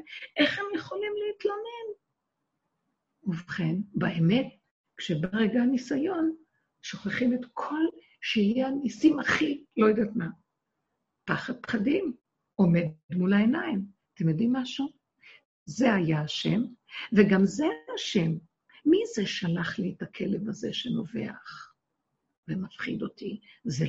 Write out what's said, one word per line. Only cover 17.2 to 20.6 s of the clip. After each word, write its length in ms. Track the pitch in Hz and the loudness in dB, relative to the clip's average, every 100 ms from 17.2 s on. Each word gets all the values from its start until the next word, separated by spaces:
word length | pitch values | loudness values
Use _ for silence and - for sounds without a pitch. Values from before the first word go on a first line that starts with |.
| 196 190 196 | 6 6 4
זה 200 | - 311 466 - 466 | 2 -2 -2 -8 -10
השם. 360 | - 208 165 160 - _ _ - 294 | -2 0 0 -2 -8 _ _ -4 4
מי 120 | 370 453 - | 4 2 -2
זה 100 | 196 | -4
שלח 540 | - 175 175 170 - | -2 -2 -2 -4 -4
לי 140 | 185 190 | -6 -6
את 40 | |
הכלב 480 | 180 - 185 180 214 | -10 -8 -4 -4 -4
הזה 240 | - | -6